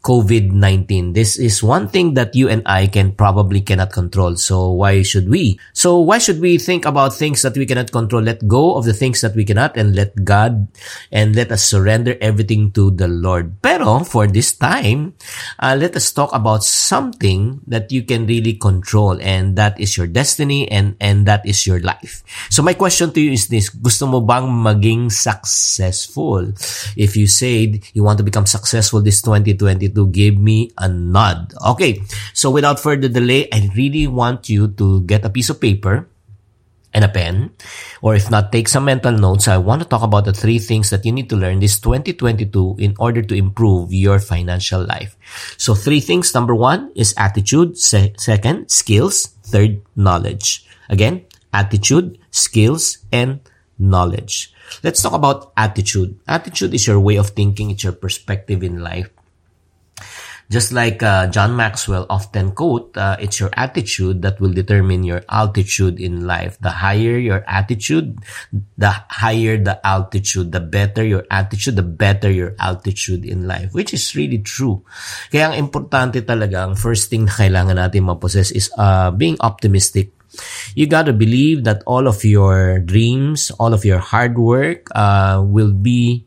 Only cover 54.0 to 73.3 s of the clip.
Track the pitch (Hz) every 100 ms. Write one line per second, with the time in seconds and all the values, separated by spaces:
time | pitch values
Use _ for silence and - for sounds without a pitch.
54 | 87 - - - - _ - - - -
55 | - - 139 139 - - 110 98 98 101
56 | 92 98 - 165 - - 180 135 113 101
57 | 98 104 98 - 101 101 104 98 95 -
58 | 92 - - 101 - 95 90 87 85 87
59 | 95 _ _ _ _ _ _ _ _ -
60 | - - - - _ 113 117 123 117 104
61 | 110 95 92 104 104 120 113 98 - 92
62 | 92 98 101 104 95 98 170 120 - -
63 | 98 98 104 - 95 - 131 - 107 -
64 | 92 92 95 98 95 90 95 104 95 92
65 | 92 87 - 107 107 101 95 - 95 87
66 | 90 87 87 85 90 - 90 85 95 104
67 | 113 120 120 98 101 95 101 113 - 160
68 | 147 107 - - - 101 101 - 101 98
69 | - - 113 113 113 110 98 95 98 95
70 | 95 98 101 98 87 90 82 101 101 104
71 | 110 95 - 98 98 104 139 107 87 80
72 | 98 101 104 95 90 98 92 92 - 98
73 | - 90 -